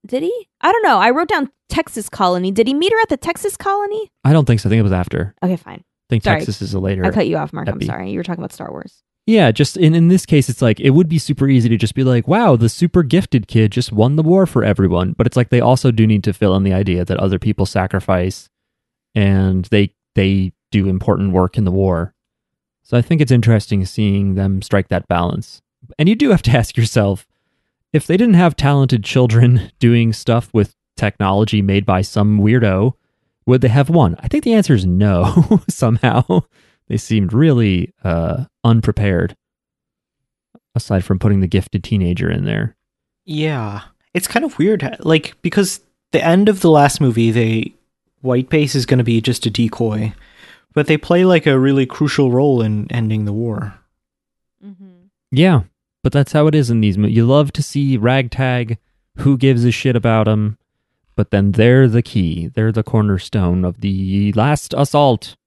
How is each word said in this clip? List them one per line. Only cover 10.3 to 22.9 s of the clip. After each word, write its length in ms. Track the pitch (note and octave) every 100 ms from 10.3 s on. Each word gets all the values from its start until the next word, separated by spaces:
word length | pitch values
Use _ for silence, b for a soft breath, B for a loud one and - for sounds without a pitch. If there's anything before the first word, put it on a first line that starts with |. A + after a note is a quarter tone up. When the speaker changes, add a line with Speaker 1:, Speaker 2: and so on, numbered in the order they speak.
| D3+ B2+
Speaker 2:
it's 120 | A#2
like, 200 | B2 G#2+
it 80 | C#3
would 180 | C#3+ E3
be 100 | D#3+
super 300 | - C#3 C#3
easy 220 | C3 A2+
to 80 | A2+
just 180 | A2+ -
be 80 |
like, 240 | C3 B2 A2+
"Wow, 300 | G3 A3+ B2
the 100 | A2+
super 360 | - F3 F3+
gifted 440 | C#3+ F3 - B2+ G2
kid 240 | A2+ A2
just 220 | B2 -
won 240 | G#2 A#2 D3+
the 40 |
war 240 | D#3 F#3+ F#3
for 200 | B2+ G#2+
everyone." 480 | F#2 F#2+ F2 F#2
But 120 | - A#2
it's 120 | B2+
like, 100 | A#2+
they 140 | B2
also 300 | A#2 B2+ C3
do 140 | A2+ A2
need 200 | G#2+ G#2
to 80 |
fill 240 | F#2 G2+ F#2+
in 60 |
the 100 | G2
idea 320 | F#2+ F#2+ F2+ F2
that 120 | F#2+
other 200 | F#2+ F#2+
people 260 | G#2+ G#2 F#2+
sacrifice 840 | G2 F#2 F#2+ - F#2+ F#2 - _ _ _ _ _ _ _ A2+
and 480 | G2 G2 F#2+ F#2 F2+
they, 220 | G#2+ G2+ _ _ -
they 360 | F#2+ G2 F#2 _ _
do 180 | G#2 F#2+
important 420 | F#2 - F#2 G2
work 260 | F#2 F#2 -
in 60 |
the 80 | G2
war. 420 | F#2+ F#2+ E2+ E2+ _ _ _ _ _ _ _
So 160 | _